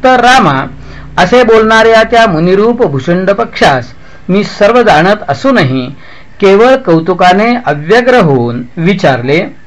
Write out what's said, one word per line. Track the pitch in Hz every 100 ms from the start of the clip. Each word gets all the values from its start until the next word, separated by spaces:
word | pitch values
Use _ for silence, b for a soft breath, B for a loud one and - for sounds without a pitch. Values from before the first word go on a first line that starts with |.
तर | 254 254
रामा, | 247 254 190 135 139 - B B B -
असे | 180 247
बोलणाऱ्या | 240 226 220 220 220 226
त्या | 220 233 226
मुनिरूप | 160 170 190 220 240 220
भूषुंड | 139 120 175 185
पक्षास | 196 233 - 202 135 117 - B B -
मी | 185
सर्व | 190 - 208 240
जाणत | 226 151 175 208 -
असूनही | 139 269 254 139 131 127 139 B B B -
केवळ | 196 196 240 262
कौतुकाने | 254 165 165 180 180 185 226 240 185
अव्यग्र | 147 151 220 247 254
होऊन | 175 135 117 120 123 -
विचारले | 165 196 165 127 123 151 240 -